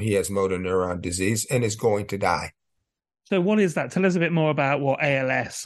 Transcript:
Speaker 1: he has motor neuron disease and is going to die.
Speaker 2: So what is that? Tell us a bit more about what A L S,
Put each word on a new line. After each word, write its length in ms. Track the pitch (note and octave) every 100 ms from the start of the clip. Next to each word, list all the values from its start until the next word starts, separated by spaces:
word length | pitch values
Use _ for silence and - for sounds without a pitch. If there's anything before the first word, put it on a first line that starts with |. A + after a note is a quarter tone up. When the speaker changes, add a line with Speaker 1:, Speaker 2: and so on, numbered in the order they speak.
Speaker 1:
he 140 | G#2+
has 160 | G2+ F#2
motor 260 | G2 F#2+ F2+
neuron 460 | F#2 F#2+ F2+ F2
disease 420 | E2+ F2 F#2+ A2 -
and 120 | C3
is 140 | A#2 G#2+
going 300 | A#2+ G#2 G2+
to 100 | G2
die. 360 | G2 E2 E2+ - _ _ _ _ _ _ _
Speaker 2:
So 140 | F#3+
what 200 | F3+ G#3+
is 140 | F#3+
that? 180 | D#3+ C3
Tell 120 | F3
us 120 | F#3+ F3+
a 20 |
bit 140 | E3
more 180 | E3 D#3
about 300 | D3 C#3 C#3+
what 200 | C#3 C3
A 180 | D3 C#3
L 120 | C3
S, 340 | C3 B2 -